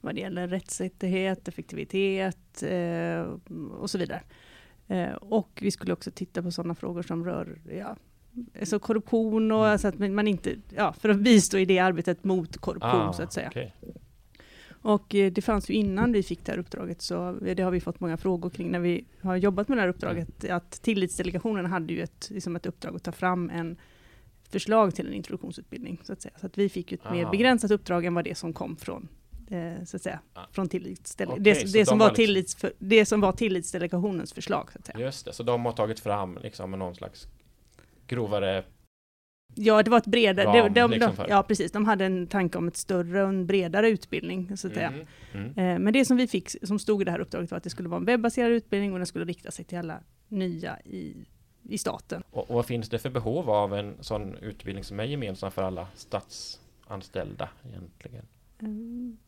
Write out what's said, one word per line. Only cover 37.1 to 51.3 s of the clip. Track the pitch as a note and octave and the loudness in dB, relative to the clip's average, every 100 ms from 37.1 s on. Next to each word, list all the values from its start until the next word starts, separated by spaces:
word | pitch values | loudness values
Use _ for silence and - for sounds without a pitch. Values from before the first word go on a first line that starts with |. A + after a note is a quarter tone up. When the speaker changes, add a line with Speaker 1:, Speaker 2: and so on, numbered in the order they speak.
| - - - _ _ _ _ - _ _ | -14 -20 -20 _ _ _ _ -20 _ _
Speaker 2:
grovare | B2 A2 G#2 G2 F#2+ F#2 _ _ _ _ _ _ _ _ - | -6 -2 0 0 0 -4 _ _ _ _ _ _ _ _ 0
Speaker 1:
Ja, | G#3+ G#3+ | 4 6
det | G#3+ | 8
var | A#3 | 6
ett | A3 | 6
bredare, | A#3 G#3+ F#3 G#3+ | 4 4 4 8
Speaker 2:
ram, | A3 G#3 | 8 8
Speaker 1:
de, | G3+ | 6
de, | A#3+ | 6
Speaker 2:
liksom, | A3+ - | 6 2
Speaker 1:
de, | - | 2
Speaker 2:
för | - | 4
Speaker 1:
ja, | G3+ | 4
precis. | - G#3 E3+ | 4 0 0
De | G3+ G#3+ | 0 2
hade | G3+ F#3+ | 4 4
en | F#3 F3 | 0 0
tanke | G3+ F3 F3 | 0 0 0
om | E3+ | -2
ett | - | -4
större | - F#3 E3+ F#3 | -2 0 0 2
och | G3 | 2
en | F#3+ F3 | 2 2
bredare | G3 F#3 F#3 A3+ | 2 2 4 4
utbildning, | G#3+ - D3+ E3+ F#3 F3+ G3 | 4 -2 -6 -4 -6 -6 -6
så | F#3+ | -6
att | |
säga. | - E3 | -4 -4
Speaker 2:
Mhm. | C3+ - - - | -6 -14 -20 -14
Mm. | - G#2 D3+ F#3 F3 | -10 -8 0 0 2
Speaker 1:
Eh, | |
men | F#3+ | 4
det | A#3+ B3 | 4 4
som | B3+ | 4
vi | B3+ | 4
fick, | F#3 - - F3+ | 0 -4 -10 -4
som | G#3 | -4
stod | - G#3 | 0 0
i | F#3+ | 0
det | |
här | E3+ | -2
uppdraget, | F3+ - E3+ | -4 -6 -6
var | F3 | -8
att | |
det | F3 | -10
skulle | - F3 | -10 -6
vara | F3 | -4
en | F3+ | 0
webbaserad | B3 A#3 A#3 A#3+ | 2 2 0 2
utbildning | A#3 - G3+ G3+ | 2 0 -2 -2
och | F#3 | -4
den | F3+ | -6
skulle | - E3 | -6 -6
rikta | E3+ - | -8 -10
sig | - E3+ | -14 -10
till | F3 | -10
alla | E3+ D#3+ - _ _ | -8 -12 -16 _ _
nya | G#3 F#3 E3+ F3 - - | -4 -2 -4 -8 -10 -12
i, | F#3+ A#2 - - | -12 -10 -12 -18